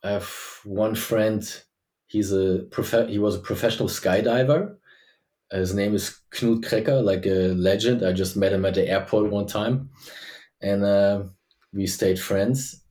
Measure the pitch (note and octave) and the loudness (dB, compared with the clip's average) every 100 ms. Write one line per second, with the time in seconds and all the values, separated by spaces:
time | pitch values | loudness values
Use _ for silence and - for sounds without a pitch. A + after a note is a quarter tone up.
0 | G2+ G2+ F#2+ - - - G#2 G2 A2 A2 | -2 -4 -4 -14 -16 -18 -8 -2 0 0
1 | - A2+ A2 A2 - - _ _ _ _ | -2 2 2 0 -4 -14 _ _ _ _
2 | _ G#2+ G2 F#2+ F#2+ F#2 - - G#2 A2+ | _ -2 0 2 2 0 -2 -6 0 0
3 | A#2 G#2 G#2 F#2 - F#2+ A#2 - A2 - | 0 0 0 -2 -4 -2 -2 0 -4 -2
4 | F#2 F#2 A#2 A#2+ C3+ D#3 G3+ - _ - | 0 2 2 2 4 2 0 -10 _ -20
5 | _ _ _ _ _ G2 F#2 G2 G2+ G#2 | _ _ _ _ _ -2 0 0 0 0
6 | - - _ - A#2 A2+ - A2 G#2+ G#2+ | -2 -12 _ -4 0 0 0 0 2 2
7 | G2+ F#2+ F#2+ F#2+ F#2 F#2 F2+ G2+ A2+ B2 | 2 0 2 2 2 2 2 2 2 2
8 | F#2 F#2 F#2 G#2 F#2+ G2 F#2+ F#2+ F2 F#2+ | 0 0 -2 0 2 2 0 0 2 0
9 | - G#2+ G#2 G#2 G2+ G#2+ A2 C3+ - - | 0 0 0 -2 -4 -4 -2 -2 -4 -18
10 | - - - - - _ G2 G2+ G2+ G2+ | -20 -20 -20 -20 -20 _ -2 0 4 4
11 | G2+ G2+ F#2+ - _ _ _ G2 F#2+ F#2+ | 4 2 -4 -14 _ _ _ -4 -4 0
12 | - F#2 - G2 G#2 C3+ - - _ | 0 0 0 0 2 0 -4 -14 _